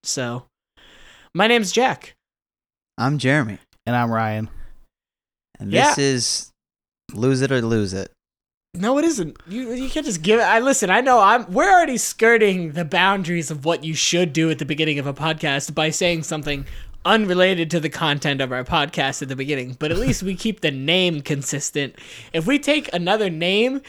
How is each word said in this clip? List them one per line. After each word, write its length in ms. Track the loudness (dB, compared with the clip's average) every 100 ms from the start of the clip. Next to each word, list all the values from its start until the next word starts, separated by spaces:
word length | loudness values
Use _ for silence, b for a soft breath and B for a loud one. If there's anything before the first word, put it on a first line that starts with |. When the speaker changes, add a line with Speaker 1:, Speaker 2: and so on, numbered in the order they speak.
Speaker 1:
So, 420 | -8 -6 -6 -8 -12 _ _ _ b b b b b
my 140 | 0 2
name's 240 | 2 2
Jack. 420 | 0 0 0 -10 _ _ _ _ _ _ _ _ -4
Speaker 2:
I'm 180 | -2 0
Jeremy. 400 | 2 0 0 -6 _ _ -4
Speaker 3:
And 100 | -2
I'm 160 | 0
Ryan. 380 | 0 -2 -4 -6 b b b -20 _ _ _ _ _ _ -14
Speaker 2:
And 120 | -2
this 260 | 2 4 2
Speaker 1:
Yeah. 60 |
Speaker 2:
is 480 | 2 0 -2 -4 -8 _ _ _ _ _ -14
Lose 280 | -2 0 2
It 100 | 2
or 100 | 0
Lose 320 | 2 0 0
It. 180 | -4 -8 _ _ _ _ _ _ -6
Speaker 1:
No, 220 | 0 2
it 60 | 2
isn't. 300 | 0 -6 -8 -12
You, 260 | -10 -8
you 160 | -6 -4
can't 160 | -4 -4
just 160 | -4
give 180 | 2 2
it. 40 |
I, 160 | 4 4
listen, 300 | 4 2 2
I 120 | 2
know 180 | 6 6
I'm, 320 | 6 4 2
we're 180 | 2 6
already 280 | 6 6 0
skirting 760 | -4 2 4 6 4 2 -2
the 140 | -4 -2
boundaries 680 | 2 2 2 0 -2 -4
of 140 | -4 -2
what 180 | -2
you 100 | -2
should 380 | -2 0 2 2
do 180 | 2 0
at 80 | 0
the 60 | -4
beginning 340 | -2 0 -2
of 60 | -4
a 60 |
podcast 600 | -4 -4 -2 -2 -2 -4 -2
by 140 | -2
saying 340 | 0 0 0
something 420 | -4 -6 -4 -6 -8 B B B 2
unrelated 640 | 2 4 4 4 2 0
to 80 | -2
the 80 | -2
content 500 | -2 -2 0 -2 -2
of 120 | -2
our 100 | -4
podcast 580 | -2 0 0 -2 -4 -4
at 60 | -8
the 80 | -8
beginning, 400 | -4 -4 -6 -6
but 120 | -4
at 60 | -2
least 260 | 0 -2
we 120 | -2 -4
keep 260 | -4 -2
the 100 | -4
name 480 | -4 0 2 2 -2
consistent. 760 | -4 -6 -4 -6 -6 -4 -6 -8 B B B
If 160 | -4 0
we 100 | 0
take 340 | 2 -2 -2
another 360 | -4 0 0 0
name, 520 | -2 0 0 0 -2